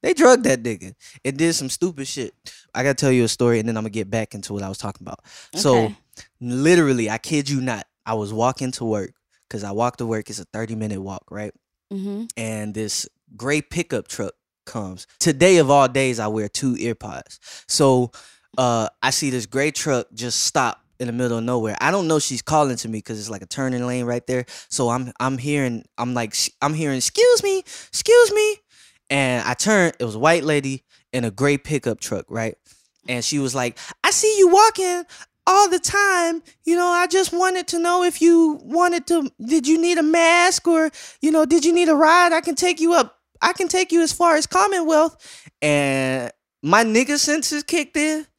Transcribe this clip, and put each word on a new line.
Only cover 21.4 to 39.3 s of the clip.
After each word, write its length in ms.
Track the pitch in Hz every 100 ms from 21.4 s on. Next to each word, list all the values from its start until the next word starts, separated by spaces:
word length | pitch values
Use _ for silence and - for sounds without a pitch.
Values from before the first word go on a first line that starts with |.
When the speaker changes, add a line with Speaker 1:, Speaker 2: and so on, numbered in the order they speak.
| 117
Speaker 1:
nowhere. 320 | 123 110 -
I 100 | 139
don't 160 | 196 165
know 100 | 156
she's 220 | - 123
calling 340 | - 156 147 120
to 100 | 110
me 120 | 110
'cause 180 | - 110
it's, 100 | 104
like, 120 | 104
a 40 | 92
turning 400 | - 131 123 123
lane 180 | 123 120
right 200 | 120 -
there. 180 | 127 123 - -
So 200 | - 123
I'm, 220 | 123 123 -
I'm 180 | 127 131
hearing, 480 | 131 147 131 117 - -
I'm 160 | 120
like, 200 | 123 110
sh-, 160 | - - _
I'm 120 | 143
hearing, 240 | 156 151 135
"Excuse 440 | - - 480 466
me, 160 | 403 381
excuse 720 | - - - - - 480 453
me." 240 | 415 427 403 _ _ _ _ _
And 360 | 139 135 123 104
I 80 |
turned, 420 | 123 202 214 170 -
it 60 | 120
was 100 | 107
a 40 |
white 240 | 147 170 147
lady 380 | 147 135 135 _ _ _
in 140 | 131 120
a 60 |
gray 260 | 98 139 143
pickup 420 | - 151 - 110
truck, 260 | - 101 -
right? 260 | 113 113 - _ _ _ _ -
And 140 | 123 113
she 120 | 147
was 160 | 135
like, 240 | 127 123 - - -
"I 80 | 330
see 260 | - 427 427
you 100 | 370
walking 560 | 370 440 440 370 359 339 - - _ -
all 220 | 381 403
the 100 | 349
time. 600 | - 403 403 370 339 330 - _
You 140 | - 339
know, 100 | 349
I 200 | 349 359
just 260 | 370 370
wanted 340 | 339 370 370 -
to 100 | 339
know 240 | 339 349
if 180 | 359 -
you 380 | 330 339 320 302
wanted 420 | - 311 349 349 -
to, 220 | 339 277